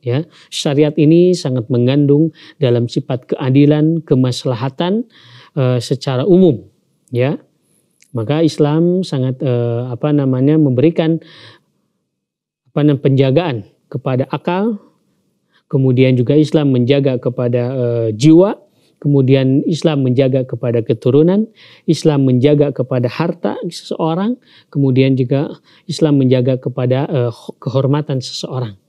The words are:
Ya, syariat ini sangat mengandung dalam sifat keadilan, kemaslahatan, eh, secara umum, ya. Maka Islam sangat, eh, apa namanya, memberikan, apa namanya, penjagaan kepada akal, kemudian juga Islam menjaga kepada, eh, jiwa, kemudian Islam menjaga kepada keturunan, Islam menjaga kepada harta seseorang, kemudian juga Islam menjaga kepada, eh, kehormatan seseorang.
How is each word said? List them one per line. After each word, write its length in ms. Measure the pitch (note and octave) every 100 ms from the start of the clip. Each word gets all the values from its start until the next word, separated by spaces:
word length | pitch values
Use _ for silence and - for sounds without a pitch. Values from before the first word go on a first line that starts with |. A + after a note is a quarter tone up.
Ya, 240 | B2 B2+ E3 _ _
syariat 460 | - D#3+ C#3 D3+ D3+
ini 400 | D3+ E3 F3+ F3
sangat 320 | D#3 B2+ A2
mengandung 640 | B2 A#2+ C#3 C#3+ C#3+ D#3+ - - _
dalam 320 | C3 A#2+ A#2+
sifat 400 | - - C3 -
keadilan, 720 | - C3 C3 C#3+ D3+ D#3 E3
kemaslahatan, 1040 | D#3 C3 C3 B2 C#3 A#2 C3+ C3 F3 G#3 B3 _ - - -
eh, 240 | - B2+ B2+
secara 480 | - C3 - B2+ D3+
umum, 400 | F3+ F#3 A2+ - _ _ _ _
ya. 240 | A#2+ B2+ F#3 _ _ _ _ _ _ _
Maka 320 | B2 A2 D3 E3
Islam 560 | - D3 D#3 E3+ F3+
sangat, 400 | F3+ C#3+ B2+ B2+
eh, 480 | C#3 A#2+ A#2+ A#2 B2
apa 240 | A#2+ D3+
namanya, 400 | D3 C3+ B2+ C3+
memberikan, 640 | D#3 D3 B2 D#3 E3+ D#3+ E3 - - - - _ _ _ _ _ _ _ _ _ _ _
apa 160 | - D3
namanya, 160 | C#3
penjagaan 560 | C#3+ C3+ C3+ C3+ F3 A#2+ F#2+ _ _
kepada 400 | C#3 C3 B2+ C3
akal, 480 | D3 - F3+ G#3+ G#3 _ _ _ _ _ _ _ _ _
kemudian 480 | C#3+ C3 B2+ C3
juga 240 | B2+ A#2+ D3
Islam 400 | D3+ E3 C#3+ B2+
menjaga 400 | A#2+ C#3 C#3 B2
kepada, 560 | C3 A#2+ B2 B2 A#2+
eh, 360 | C3 A#2+ A#2+ A2+
jiwa, 480 | G#2+ C#3+ D#3+ G3 C#4 _ _ _ _
kemudian 640 | D3 C#3 C3 C3+ C3 C3+ -
Islam 400 | D#3+ E3+ D3 C3
menjaga 400 | B2 C3+ C3+ B2+
kepada 400 | B2 B2 A#2 A2
keturunan, 640 | A2+ B2+ C3+ E3 G3 A3 _ - - -
Islam 400 | D#3 D#3+ D3 C3+
menjaga 400 | B2 C#3 D3 C#3+
kepada 400 | C3+ C3 B2+ B2
harta 480 | - E3 E3+ G3+ A#4+ G#3
seseorang, 720 | - - - D#3+ E3+ G3+ B3+ _ _ _
kemudian 480 | D3+ C#3 B2+ C3 C3
juga 320 | B2 C3+ D#3+ - _ _ -
Islam 320 | D#3 D#3 C#3+
menjaga 400 | B2+ B2+ B2 B2+
kepada, 480 | C3+ B2+ B2 B2+ C#3+
eh, 240 | D3 A#2+ A2+ - -
kehormatan 640 | - C3 C3 C#3+ D3+ C3+
seseorang. 560 | - - - C3 A#2 G2